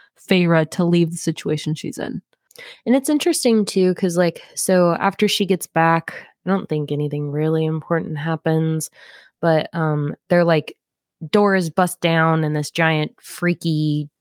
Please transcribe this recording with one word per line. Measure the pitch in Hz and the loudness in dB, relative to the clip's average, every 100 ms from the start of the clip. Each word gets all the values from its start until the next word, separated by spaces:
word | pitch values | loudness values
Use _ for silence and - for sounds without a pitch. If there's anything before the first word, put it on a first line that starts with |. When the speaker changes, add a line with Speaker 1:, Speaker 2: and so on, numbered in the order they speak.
| _ _ | _ _
Speaker 1:
Feyre | - 190 170 165 156 | 0 2 4 2 2
to | - 175 | 0 2
leave | 175 165 | 2 2
the | 170 | -2
situation | - 160 - 156 - 156 | -6 -6 -4 -4 -4 -6
she's | - - | -6 -8
in. | - - - _ _ - - - - | -8 -8 -12 _ _ -20 -20 -8 0
Speaker 2:
And | 262 | 0
it's | 269 | 2
interesting | 302 349 320 247 220 202 | 0 0 0 2 2 2
too, | 190 185 180 | 2 2 2
'cause, | 185 170 | -2 0
like, | 175 165 - - | 0 -2 -10 -6
so | - 185 175 170 | 0 4 4 2
after | 196 - 214 | 0 0 0
she | - 190 | 0 0
gets | 185 - | -2 -2
back, | 165 165 165 - - - _ 175 | 0 2 2 -2 -12 -18 _ -4
I | |
don't | 190 - | -2 -2
think | 156 147 | -4 -4
anything | 147 147 147 147 | -4 -4 -4 -4
really | 143 156 160 156 | -2 0 0 0
important | 160 - 165 - 156 | -2 -2 -4 -4 -6
happens, | 156 160 - 160 160 160 - _ - - - _ | -4 -2 0 0 0 -2 -6 _ -20 -20 -20 _
but, | 170 156 - | 0 0 0
um, | 170 160 151 143 - - | -4 -2 -2 -4 -6 0
they're | 175 170 | 2 4
like, | 160 - - _ _ _ - 156 | 2 -2 -10 _ _ _ -18 -2
doors | 208 208 190 165 | 2 2 2 0
bust | - 180 - | 0 -2 0
down | 170 165 160 160 | 0 2 2 2
and | 151 151 | 0 -2
this | 147 | -4
giant | - 165 156 151 _ | -2 0 0 -2 _
freaky | - - 175 175 165 156 151 147 147 _ | -20 -6 -2 -2 -2 0 0 -2 -4 _